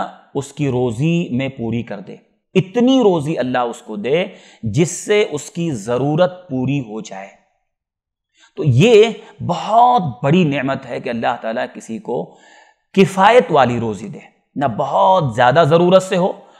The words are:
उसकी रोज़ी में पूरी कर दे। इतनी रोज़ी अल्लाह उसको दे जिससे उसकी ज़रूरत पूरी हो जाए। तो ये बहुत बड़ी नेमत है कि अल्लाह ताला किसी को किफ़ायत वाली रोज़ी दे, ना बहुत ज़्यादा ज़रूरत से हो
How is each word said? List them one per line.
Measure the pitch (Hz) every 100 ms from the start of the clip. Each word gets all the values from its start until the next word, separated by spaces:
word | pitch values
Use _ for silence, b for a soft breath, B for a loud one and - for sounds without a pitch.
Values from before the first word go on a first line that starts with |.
| - - _ -
उसकी | - - 139
रोज़ी | 123 123 110 156 170 -
में | 123 135
पूरी | 131 113 117 113
कर | 98
दे। | 98 95 _ _ _ 190
इतनी | 190 240 247 262
रोज़ी | 214 170 143 160
अल्लाह | 127 127 120
उसको | 110 - 104
दे | 117 160 - B B B 113
जिससे | 107 175 - - 208 208
उसकी | 147 - 170 170 113
ज़रूरत | 107 123 143 156 180 180 -
पूरी | 127 127 143
हो | 113 107
जाए। | 98 95 98 _ _ _ _ _ _ _ _ _ _ b b -
तो |
ये | 156 120 220 214 226 - B B
बहुत | 117 170 190 226 247 247 160 -
बड़ी | 139 180 156
नेमत | 139 135 131 120
है | 139
कि | 131
अल्लाह | 117 127 120
ताला | 113 117 123
किसी | 110 - 110
को | - 120 - b b b b b _ 190
किफ़ायत | 185 185 202 240 -
वाली | 147 123 120
रोज़ी | 113 101 104
दे, | - - _ _ -
ना | 139
बहुत | 107 139 185 190 185 139 110
ज़्यादा | 123 151 151
ज़रूरत | 165 180 185
से | 185 185
हो | 190 - - b